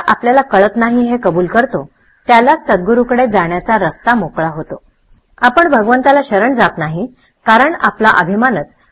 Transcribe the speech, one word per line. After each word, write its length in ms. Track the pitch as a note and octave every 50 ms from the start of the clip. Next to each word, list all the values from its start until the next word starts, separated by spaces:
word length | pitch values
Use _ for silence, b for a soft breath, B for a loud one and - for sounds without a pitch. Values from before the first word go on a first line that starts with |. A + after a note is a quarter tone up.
| F4 -
आपल्याला 340 | - - - A#3 B3 C4+
कळत 340 | C4+ C4+ - G3 G3 G#3+ A3
नाही 340 | A#3 A#3 A#3 A#3+ A#3+ A#3+ A#3+
हे 80 | A#3+ B3 A#3+
कबूल 220 | G3 E3 E3+ F3+
करतो, 440 | E3+ - A3 A#3+ C4+ - E3+ C#3 D3+ _ _ _ _ _ _ _ -
त्याला 280 | A#3+ A3+ A#3 C4 D4+
सद्गुरूकडे 720 | D#4 - - A3+ F#3 F3+ F3+ A#3 - - A#3+ B3+ A#3+ B3+ B3
जाण्याचा 500 | G#3 G3+ F3 E3 F3 F3+ - - A3+ G#3+
रस्ता 380 | F#3+ D#3+ D#3 - - A#3 A#3+
मोकळा 320 | A#3+ F#3 D3+ - - D#3+ D#3+
होतो. 360 | D#3 D#3 D#3 - D#3 - - _ _ _ _ _ _ _ _ _ _ _
आपण 260 | - B3 B3 C#4+ E4+ E4+
भगवंताला 520 | C#4+ A#3 G#3 G#3+ A#3+ B3+ B3+ C#4 C#4 C#4+ C#4
शरण 300 | - A3+ F#3+ G#3 B3 C#4
जात 240 | A#3 G#3 E3+ - -
नाही, 300 | D#3+ D#3 D#3 E3 G3+ B3+ b b b b b _ _
कारण 300 | - A3 A3+ B3+ D4+ E4+ E4+
आपला 280 | - A3 - - G#3+ G#3+
अभिमानच 680 | - - F3 D#3+ G3 G#3 A#3 C4 A#3+ E3 D3 - - _ _ _